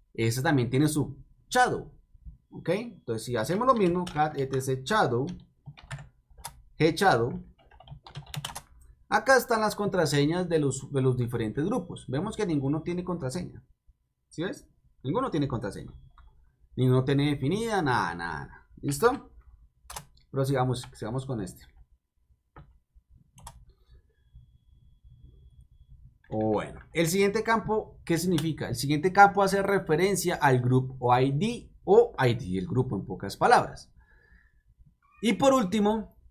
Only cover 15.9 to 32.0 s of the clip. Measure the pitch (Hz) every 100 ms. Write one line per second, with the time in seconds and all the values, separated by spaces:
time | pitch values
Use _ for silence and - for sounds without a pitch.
15.9 | - - - - _ _ _ _ - 127
16.9 | 127 131 139 143 139 131 202 226 202 147
17.9 | 117 87 87 85 80 139 - _ - 135
18.9 | 143 233 285 - - - - - _ -
19.9 | - - _ _ 135 135 135 127 120 -
20.9 | - 110 127 131 117 90 - - - -
21.9 | _ _ _ _ _ _ - - _ _
22.9 | _ _ - _ _ - - - - _
23.9 | - _ _ _ - - _ _ _ _
24.9 | _ - - - - - - - - -
25.9 | - - _ - 110 110 101 78 - -
26.9 | 156 165 190 196 220 220 226 - 214 -
27.9 | - - 165 180 165 160 143 104 117 139
28.9 | 165 185 202 196 190 190 196 196 190 180
29.9 | 156 190 185 175 165 147 127 127 131 131
30.9 | - 123 123 139 139 214 233 - - -
31.9 | 214